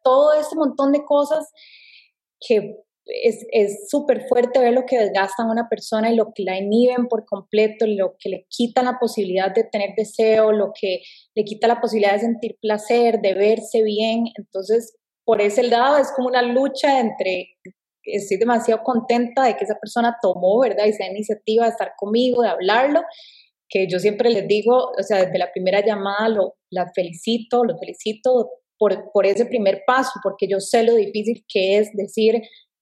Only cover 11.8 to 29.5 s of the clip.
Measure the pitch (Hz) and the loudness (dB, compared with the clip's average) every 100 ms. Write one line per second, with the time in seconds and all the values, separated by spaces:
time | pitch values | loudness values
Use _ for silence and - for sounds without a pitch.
11.8 | 233 214 202 208 233 233 226 - 214 208 | 0 0 2 2 -2 -4 -8 -6 -4 -4
12.8 | 214 240 233 220 196 190 208 220 - 226 | 0 2 2 2 0 2 2 0 -2 0
13.8 | 214 214 220 226 233 - - 190 190 233 | 0 0 -2 -2 -4 -8 -12 -8 -2 -2
14.8 | 233 _ _ _ - 214 208 208 240 233 | -2 _ _ _ 0 2 2 2 2 2
15.8 | 262 294 269 - 247 247 240 247 277 - | 4 2 2 -2 -2 0 0 0 0 0
16.8 | 285 269 226 - 185 185 - _ 185 _ | 2 2 0 -2 -4 -4 -8 _ -20 _
17.8 | _ _ - 202 202 190 233 233 233 226 | _ _ -8 -6 -2 0 2 2 2 0
18.8 | 262 233 - 240 240 269 254 208 202 208 | 0 -2 0 0 0 2 2 0 -4 -6
19.8 | 214 240 233 - 196 180 185 220 262 208 | -4 0 0 0 -2 2 2 4 2 2
20.8 | 208 208 185 202 214 214 - 220 226 226 | 0 0 -4 -6 -6 -6 0 2 2 0
21.8 | 190 - 202 226 254 240 220 170 185 226 | -6 -6 -2 0 2 2 0 0 2 2
22.8 | 277 320 339 - - _ _ _ - 196 | 4 0 -2 -14 -20 _ _ _ -4 -2
23.8 | 185 180 208 202 240 214 - 208 214 254 | 0 0 0 2 0 0 0 0 2 2
24.8 | 254 - - 196 180 180 180 190 185 196 | 2 -4 0 0 0 -2 -4 -4 -2 0
25.8 | 208 208 196 202 226 214 185 - - 185 | 0 -2 -4 -2 -2 0 -2 -6 -10 -8
26.8 | 175 - 175 170 - 233 226 240 233 - | -6 -4 -6 -6 -4 -4 -2 0 0 -4
27.8 | - - 214 214 254 247 - - _ - | -12 -10 -10 -4 0 0 0 -8 _ 0
28.8 | 208 190 - 202 196 202 240 | 0 0 -2 2 2 2 0